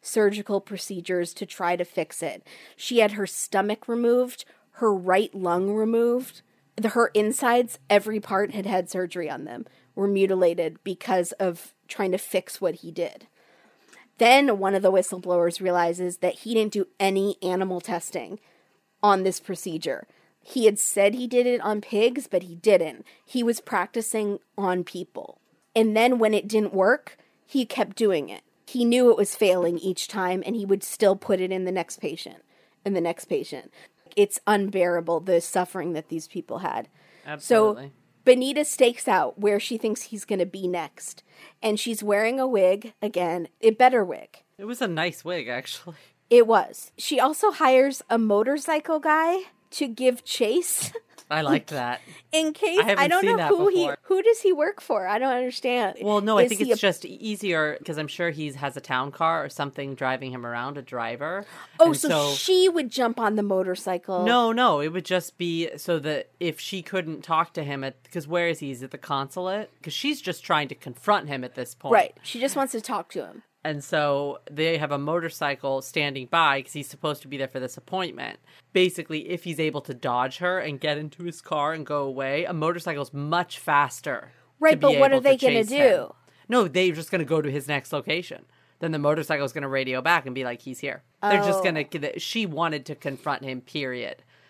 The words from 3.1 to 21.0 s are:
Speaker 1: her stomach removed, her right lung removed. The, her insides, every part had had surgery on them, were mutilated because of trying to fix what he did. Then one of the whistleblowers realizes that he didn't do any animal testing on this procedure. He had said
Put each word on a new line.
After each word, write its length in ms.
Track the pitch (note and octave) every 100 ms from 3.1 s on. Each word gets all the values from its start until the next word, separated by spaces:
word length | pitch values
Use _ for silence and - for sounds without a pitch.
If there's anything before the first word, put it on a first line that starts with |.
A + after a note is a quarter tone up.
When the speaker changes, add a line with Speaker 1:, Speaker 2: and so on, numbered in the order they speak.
Speaker 1:
her 160 | G#3 F#3+
stomach 600 | - - G3 G#3 G#3+ -
removed, 560 | A#3 A#3+ B3 B3 - - _ _
her 220 | - A3+
right 400 | F#3+ F3+ F#3+ A3
lung 380 | G3 F3+ F3 G3 G#3+
removed. 680 | A3 A#3 A#3 B3 B3+ - _ _ _ -
The, 140 | A3
her 180 | A#3 A3+
insides, 680 | G#3+ G#3+ G#3+ A#3+ A#3+ A#3+ - -
every 300 | G#3 G#3+ A3
part 340 | - G3 G#3
had 120 | G#3 F#3+
had 240 | F#3+ F3
surgery 400 | F#3 F3+ F3+ D#3
on 160 | C#3+ D3+
them, 200 | A#2+ A3+ _ _ -
were 120 | G3+
mutilated 760 | G3 F#3+ F#3 F3 E3+ D#3+ D#3+
because 480 | G3 F3+ - F#3 F3
of 400 | - F#3+ E3+ - _ _
trying 240 | - F#3+
to 60 | F3+
fix 420 | - F#3 - -
what 160 | F3+ F#3
he 160 | E3
did. 360 | E3 E3+ - - _ _ _ _ _ _ - _ -
Then 420 | A#3 C4+ C#4 G3+
one 160 | F#3+ F#3+
of 60 |
the 100 | F#3+
whistleblowers 680 | F#3+ F3+ F3+ F3+ F3 E3+ E3+
realizes 560 | F#3 F3 E3+ F3 F3+ F3+
that 220 | F3+ -
he 140 | A3
didn't 200 | A3 G#3+
do 140 | G#3 - -
any 380 | G3 G3 G3 -
animal 380 | F#3 F3+ F#3+ F3+
testing 580 | - F3 - - A2+ G#3 _ _ _ _ _ _
on 220 | G#3 G3
this 160 | F#3+ -
procedure. 680 | - F3 F#3 D#3+ D#3+ B2 - _ _ _
He 240 | - B3+ A3
had 140 | G#3
said 340 | - G3+